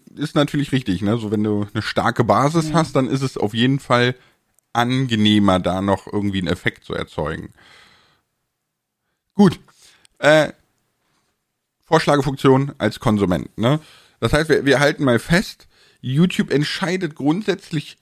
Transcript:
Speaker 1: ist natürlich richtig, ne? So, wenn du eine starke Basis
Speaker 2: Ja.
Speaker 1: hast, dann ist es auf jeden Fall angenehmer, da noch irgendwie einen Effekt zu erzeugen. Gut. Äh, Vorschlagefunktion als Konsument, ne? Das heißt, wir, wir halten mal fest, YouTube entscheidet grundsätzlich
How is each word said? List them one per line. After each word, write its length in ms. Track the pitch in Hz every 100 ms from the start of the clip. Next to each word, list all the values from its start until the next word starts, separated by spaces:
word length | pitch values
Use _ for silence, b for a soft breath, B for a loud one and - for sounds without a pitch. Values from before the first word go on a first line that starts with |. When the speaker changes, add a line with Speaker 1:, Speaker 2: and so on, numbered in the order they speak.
| _ -
Speaker 1:
ist 180 | 147
natürlich 380 | 156 143 143 139
richtig, 300 | 131 101 92
ne? 140 | 101 117
So, 120 | 104
wenn 120 | 107
du 220 | 107 104 104
eine 100 | 107
starke 420 | - - 117 123
Basis 440 | 107 104 143 165 156
Speaker 2:
Ja. 60 |
Speaker 1:
hast, 220 | 165 156 139
dann 100 | 127
ist 140 | 135
es 140 | 135 -
auf 160 | 104
jeden 240 | 113 127 139
Fall 340 | - 120 123 - b b b b _
angenehmer, 880 | 117 120 131 131 107 107 107 98 92
da 220 | 87 95
noch 260 | 98 95 -
irgendwie 260 | 104 101 95
einen 100 | 87
Effekt 360 | 90 - -
zu 100 | -
erzeugen. 580 | 82 - - 76 82 - _ b b b b b b b _ _ _ _ _ _ _ _ _ _
Gut. 240 | 190 190 - _ b b b b -
Äh, 340 | 143 156 143 - _ _ _ _ _ _ _ _ _ _ _ _
Vorschlagefunktion 880 | - 160 160 143 139 135 139 131 139 -
als 200 | 107 -
Konsument, 560 | 123 104 92 80 - -
ne? 220 | 117 151 b b b b
Das 120 | 113
heißt, 160 | 151 156
wir, 160 | 117
wir 160 | 139 131
halten 240 | 147 151
mal 140 | 135 117
fest, 500 | - 175 - - _ b b b
YouTube 500 | 123 139 180 - -
entscheidet 640 | 139 147 - 170 185 170
grundsätzlich 840 | 143 139 175 202 190 - 147 - -